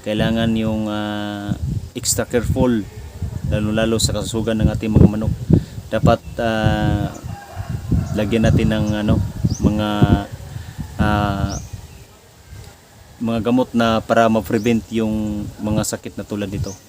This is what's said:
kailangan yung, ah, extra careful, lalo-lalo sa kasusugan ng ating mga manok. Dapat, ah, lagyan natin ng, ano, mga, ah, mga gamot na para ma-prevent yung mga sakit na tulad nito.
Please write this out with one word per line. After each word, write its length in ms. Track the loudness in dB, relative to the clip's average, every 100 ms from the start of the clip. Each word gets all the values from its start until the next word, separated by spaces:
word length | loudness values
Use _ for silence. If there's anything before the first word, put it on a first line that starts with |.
| -2
kailangan 480 | 0 2 2 2
yung, 320 | 0 0 -2 -2
ah, 720 | -4 -4 -4 -6 -6 -6 -4 -4 -6 -6 -8
extra 320 | -2 -2 0
careful, 540 | -2 0 2 4 2 -2 -12 -16 -8 -8 -6 -2
lalo-lalo 480 | 0 0 0 2 2
sa 180 | 0 -2
kasusugan 440 | -2 -2 0 2
ng 80 | 2
ating 240 | 0 2
mga 180 | 6 6
manok. 220 | 6 -2 -4 2 2 2 -12 -4
Dapat, 300 | 2 4 4 0 -4
ah, 720 | -2 2 2 2 2 0 -2 -6 -12 -12 -14 -12 -8 -8 0 -2 0 -2
lagyan 320 | 0 2 4
natin 240 | 4 4
ng, 160 | 2 0 0
ano, 160 | 2 2 0 -2 -2 2
mga, 300 | 2 2 0 4 4 4 0 -12 -14 -14 -14 -12 -12 -2
ah, 560 | 2 2 0 0 -4 -6 -10 -14 -16 -20 -20 -20 -20 -20 -20 -20 -20 -20 -20 -20 -20 -6
mga 200 | -2 0
gamot 320 | 2 2 2 2
na 240 | 4 2
para 240 | 4 4 6
ma-prevent 520 | 4 2 0 2 0 0
yung 520 | -2 0 -2 -2 -4 -8 -6
mga 240 | -2 -2
sakit 320 | -2 -6 -10 -12
na 80 | -8
tulad 200 | -6 -6
nito. 240 | -4 -6 -8